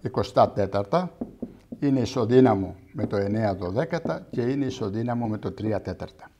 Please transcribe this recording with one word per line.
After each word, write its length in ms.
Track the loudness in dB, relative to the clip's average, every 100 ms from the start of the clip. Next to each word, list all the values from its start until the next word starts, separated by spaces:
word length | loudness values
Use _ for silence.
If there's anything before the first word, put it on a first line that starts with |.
εικοστά 480 | -4 -4 0 4 4
τέταρτα 640 | 2 -2 -2 0 -2 -2 -8 -12 -10 -14 -14 -18 -4
είναι 200 | 0 0
ισοδύναμο 760 | 0 -2 6 8 8 4 0 -8 -14
με 140 | -6 -2
το 100 | 0
εννέα 380 | 0 0 0
δωδέκατα 720 | -2 -2 -2 -2 -4 -4 -6 -6
και 100 | -2
είναι 240 | -2 0
ισοδύναμο 640 | -4 -4 -4 -2 -2 -2 -2
με 120 | -4
το 140 | -6
τρία 280 | -4 -2 -2
τέταρτα. 480 | -4 -8 -10 -14 -20